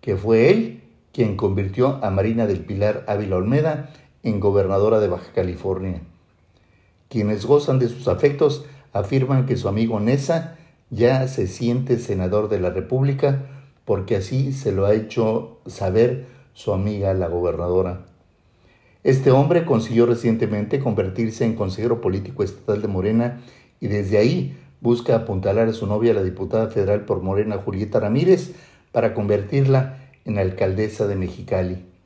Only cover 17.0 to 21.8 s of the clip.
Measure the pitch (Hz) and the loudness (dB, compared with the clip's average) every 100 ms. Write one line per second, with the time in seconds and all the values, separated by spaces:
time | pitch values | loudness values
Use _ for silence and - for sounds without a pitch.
17 | 98 95 87 87 87 82 87 92 90 90 | 0 0 0 0 -2 -2 0 0 0 -4
18 | - _ _ _ _ _ _ _ _ _ | -14 _ _ _ _ _ _ _ _ _
19 | - 135 143 131 147 175 165 117 110 117 | 0 4 6 4 6 2 2 0 2 4
20 | 120 117 117 113 107 104 104 143 131 107 | 4 4 0 0 0 -2 -2 -2 -2 -2
21 | 95 95 113 110 117 110 98 92 | -2 -2 -4 -2 -2 -2 -4 -2